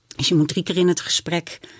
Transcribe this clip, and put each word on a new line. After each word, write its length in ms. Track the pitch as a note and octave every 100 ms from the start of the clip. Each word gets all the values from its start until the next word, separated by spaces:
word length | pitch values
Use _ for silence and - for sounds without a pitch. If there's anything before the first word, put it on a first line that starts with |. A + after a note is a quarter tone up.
| _ -
Dus 120 | -
je 60 |
moet 140 | E3+ D3+
drie 140 | F#3
keer 140 | F3+ F#3
in 120 | F3+
het 120 | E3
gesprek, 580 | - - - E3+ - - -